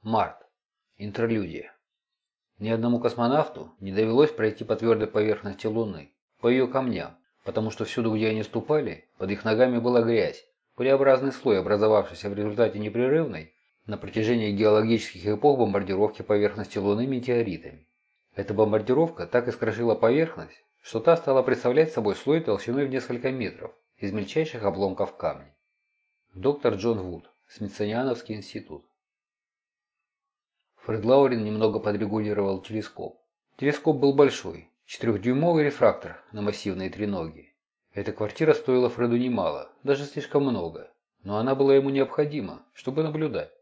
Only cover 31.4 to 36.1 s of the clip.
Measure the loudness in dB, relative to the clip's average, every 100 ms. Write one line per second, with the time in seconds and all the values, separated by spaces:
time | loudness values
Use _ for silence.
31.4 | -2 0 2 2 -2 -2 -2 -2 -2 -2
32.4 | -2 -2 -6 -8 -8 -12 -14 -14 _ _
33.4 | _ _ -2 0 0 2 2 6 4 4
34.4 | -10 -14 -18 _ _ -6 -2 -2 0 0
35.4 | 2 2 2 4 4 4 -6